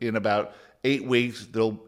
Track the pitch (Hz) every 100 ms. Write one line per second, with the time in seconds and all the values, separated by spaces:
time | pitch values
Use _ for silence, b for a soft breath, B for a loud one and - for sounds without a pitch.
0 | 117 107 104 104 - B B B 131 139
1 | 123 120 123 110 104 110 113 107